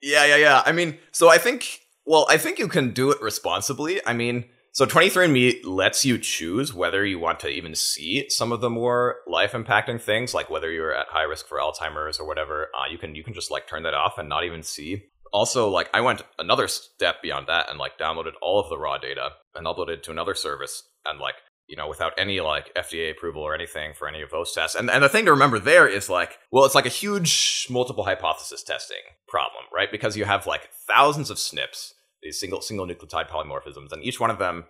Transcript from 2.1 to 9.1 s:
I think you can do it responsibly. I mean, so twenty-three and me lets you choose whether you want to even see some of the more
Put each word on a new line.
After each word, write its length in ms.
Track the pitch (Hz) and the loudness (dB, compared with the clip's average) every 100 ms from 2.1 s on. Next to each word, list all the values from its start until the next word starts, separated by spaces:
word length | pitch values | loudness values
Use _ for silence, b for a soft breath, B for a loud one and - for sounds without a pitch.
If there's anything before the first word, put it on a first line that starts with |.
| 156 - | 6 6
I 80 | 156 | 4
think 220 | - 392 | 2 -2
you 80 | 254 | -2
can 240 | 175 127 | 0 0
do 180 | 120 135 | 0 2
it 100 | 143 | 2
responsibly. 800 | 110 - 90 90 - 123 151 190 - | -2 -4 -2 -2 -2 -4 -4 -4 -2
I 80 | |
mean, 320 | 117 120 120 117 _ _ | -2 -2 -4 -8 _ _
so 120 | - 131 | 0 2
twenty-three 400 | 165 185 185 180 | 6 4 6 6
and 80 | |
me 260 | 131 123 123 | 6 6 4
lets 420 | - 95 95 - 135 | -2 0 2 2 2
you 140 | 117 | 0
choose 520 | - - 80 101 139 | -2 -4 -4 -4 -4
whether 320 | 92 87 98 | -2 0 0
you 140 | 101 90 | 0 -2
want 220 | 82 85 | -2 -2
to 100 | 80 | -4
even 240 | 69 85 | -6 -6
see 560 | 78 - - 78 120 - | -4 -4 -4 -4 -4 -2
some 220 | - 117 | -2 -2
of 100 | 117 | -2
the 80 | 120 | -2
more 520 | 117 120 120 123 | 0 0 2 0